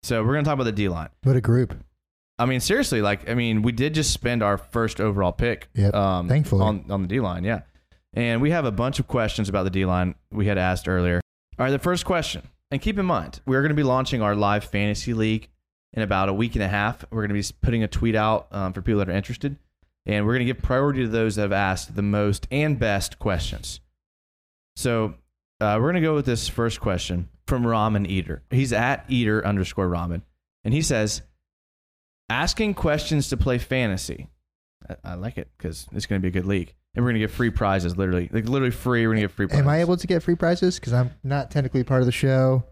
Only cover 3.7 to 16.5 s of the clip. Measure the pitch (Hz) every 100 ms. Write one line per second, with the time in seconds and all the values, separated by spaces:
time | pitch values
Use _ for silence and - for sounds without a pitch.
3.7 | 117 139 156 143 - 120 120 104 101 -
4.7 | 117 113 - 107 98 92 - 120 110 -
5.7 | - 101 104 98 92 87 131 147 98 107
6.7 | 104 76 98 92 113 107 87 90 110 -
7.7 | _ _ _ _ - 120 117 143 170 135
8.7 | 101 123 135 131 127 110 - 101 98 92
9.7 | 92 92 90 90 - _ 107 104 98 92
10.7 | 92 - 90 90 87 - _ _ - 127
11.7 | 135 175 180 - 175 151 - - _ _
12.7 | 139 - 202 185 143 78 - - 131 143
13.7 | 151 139 127 131 131 107 104 101 104 -
14.7 | 101 104 104 - 117 110 110 - _ _
15.7 | _ _ - 107 98 98 98 117